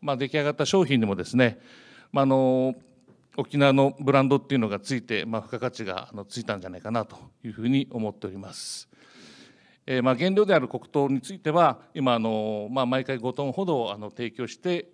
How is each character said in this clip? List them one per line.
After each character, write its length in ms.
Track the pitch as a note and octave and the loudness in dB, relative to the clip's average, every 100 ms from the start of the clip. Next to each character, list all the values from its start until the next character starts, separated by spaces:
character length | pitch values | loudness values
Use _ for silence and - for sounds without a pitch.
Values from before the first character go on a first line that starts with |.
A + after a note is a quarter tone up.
ま 140 | D3 | -6
あ、 20 | B2+ | -4
出 120 | C3+ | -2
来 60 | |
上 100 | D#3 | -2
が 60 | D3 | -2
っ 40 | |
た 120 | C#3+ C#3+ | -2 2
商 180 | G3 | 2
品 160 | D3+ C3+ | 4 2
に 60 | A2 | 2
も 80 | |
で 100 | F#2+ | -2
す 120 | F2 B2 | -2 2
ね、 240 | A#2+ G#2 - - - - - | 2 0 -16 -20 -20 -20 -4
ま 120 | C#3 | 0
あ、 20 | |
あ 20 | C3+ | 4
の、 480 | C3+ C3 C3 C3 B2+ _ _ _ _ _ - | 4 4 2 0 -4 _ _ _ _ _ -8
沖 180 | B2+ C3+ | -4 4
縄 160 | C#3 | 4
の 240 | C3+ C#3 C#3 | 6 4 2
ブ 120 | C#3+ | 2
ラ 80 | C#3 | 4
ン 80 | C3+ | 4
ド 80 | C#3 | 2
っ 100 | - | 2
て 80 | |
い 20 | C#3 | 0
う 20 | |
の 100 | A2 | 0
が 100 | G2+ | -2
つ 160 | - | -4
い 80 | C3 | -6
て、 220 | A2+ G#2+ | -2 -4
ま 140 | F#2+ A2 | -4 -6
あ、 20 | |
付 120 | G#2 | -6
加 80 | A#2+ | -6
価 100 | B2 | -6
値 160 | - G2+ | -6 -8
が、 220 | F#2 - | -8 -10
あ 20 | |
の、 120 | G2+ G2 | -14 -12
つ 120 | - | -10
い 60 | |
た 120 | A2+ G2+ | -6 -8
ん 40 | |
じ 60 | F#2 | -8
ゃ 40 | |
な 80 | F2+ | -12
い 40 | |
か 80 | G#2+ | -6
な 160 | A2+ G#2 | -4 -4
と 100 | - - _ | -10 -20 _
い 60 | A#2 | -14
う 40 | |
ふ 80 | G#2+ | -4
う 80 | A#2+ | 0
に 200 | C3+ - | 0 0
思 200 | A#2+ G#2+ | -6 -6
っ 40 | |
て 120 | G2+ G#2 | -8 -12
お 40 | |
り 60 | G2 | -12
ま 160 | G2 | -14
す。 380 | - - - - _ - - - - - _ _ _ | -14 -14 -14 -16 _ -20 -20 -20 -20 -20 _ _ _
え 140 | - C3 | -4 0
ー、 40 | |
ま 100 | B2+ | 2
あ、 40 | B2 | 2
原 140 | F3+ | 2
料 160 | F#3+ G#3 | 2 4
で 80 | |
あ 60 | E3+ | 4
る 80 | B2 | 2
黒 160 | B2 | -8
糖 240 | - D3+ C#3 | -4 0 0
に 120 | C3+ | 0
つ 140 | - | -4
い 60 | F#3+ | -8
て 100 | D#3 | 0
は、 300 | E3 D#3+ A#2 _ | 4 4 2 _
今、 220 | D#3+ C3 | -2 0
あ 40 | A#2 | 2
の、 500 | A2+ A2 G#2+ G#2+ G#2 | 0 -2 -2 -4 -4
ま 120 | C3 | -2
あ、 40 | B2 | 0
毎 180 | C3 | 0
回 140 | B2 C3 | -2 -4
五 140 | B2+ | -4
ト 120 | B2+ | -4
ン 60 | C#3 | -4
ほ 140 | B2+ | -4
ど、 280 | F#3 C#3+ A2+ | -2 -2 -2
あ 60 | G#2+ | -6
の、 120 | G#2+ | -12
提 200 | - A#2+ | -8 -8
供 160 | A2+ A#2 | -6 -10
し 100 | - | -6
て、 340 | F3+ F3 - | -4 -4 -6